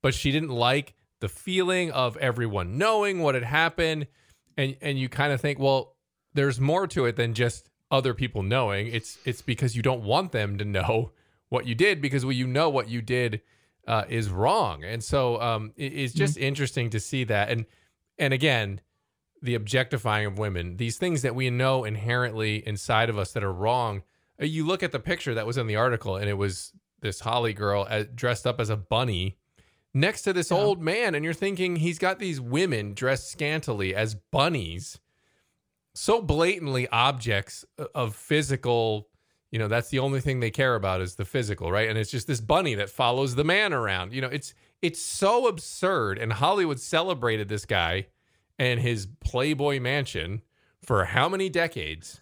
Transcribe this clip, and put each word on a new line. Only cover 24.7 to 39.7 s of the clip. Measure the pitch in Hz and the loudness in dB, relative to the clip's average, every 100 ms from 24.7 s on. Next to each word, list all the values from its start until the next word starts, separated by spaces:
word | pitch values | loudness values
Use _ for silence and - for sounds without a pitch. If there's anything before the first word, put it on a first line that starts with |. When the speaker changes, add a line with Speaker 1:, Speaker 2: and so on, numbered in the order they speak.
| 185 | -2
Speaker 1:
at | 180 | -2
the | 135 | -4
picture | 170 175 - | -4 -4 -2
that | 113 110 | -2 -2
was | 123 | -2
in | 113 | 0
the | 107 | 2
article, | 123 117 - 95 | 2 0 -2 -2
and | 104 | -2
it | 101 | 0
was | 101 92 - - _ _ | -2 -2 -12 -20 _ _
this | 104 - | -6 -4
Holly | 110 120 117 | -2 0 0
girl, | 101 104 101 98 | 0 2 2 2
uh, | 107 107 | -2 -2
dressed | 120 123 117 123 | -2 -2 0 -2
up | 120 | -2
as | 107 | -2
a | 104 | -2
bunny | 92 113 127 90 95 - _ _ _ _ _ | 0 0 2 0 -2 -6 _ _ _ _ _
next | 135 170 220 | 2 2 2
to | 202 | 0
this | 180 156 | 0 2
Speaker 2:
Yeah. | 180 | 2
Speaker 1:
old | 208 185 | 4 2
man. | 160 208 233 | 0 0 0
And | 151 | 0
you're | 160 | -2
thinking, | 160 196 180 180 175 | -2 -2 0 -2 0
he's | 165 165 | 0 0
got | 185 185 | -2 0
these | 196 143 | -4 -4
women | 120 139 185 120 104 | -2 0 2 0 -4
dressed | 101 127 131 - | -2 0 0 -4
scantily | - 147 156 143 107 95 | -6 -4 -2 -4 -2 -2
as | 95 110 107 _ | 0 -2 -4 _
bunnies, | - 156 151 82 85 - - _ _ _ _ _ _ _ _ _ | 2 2 2 -4 -8 -12 -16 _ _ _ _ _ _ _ _ _
so | - - 233 | -4 2 2
blatantly | 170 151 170 196 147 127 123 | 2 2 2 2 -2 -2 0
objects | 117 127 135 113 101 - - - - | 2 2 2 0 -2 -2 -14 -18 -12
o-, | - | -8
of | 151 117 104 | -2 -4 -4
physical, | - 151 139 135 123 117 113 104 101 _ _ _ _ | 0 0 2 -2 2 2 2 -2 -6 _ _ _ _
you | 117 | -4
know, | |
that's | 107 | 0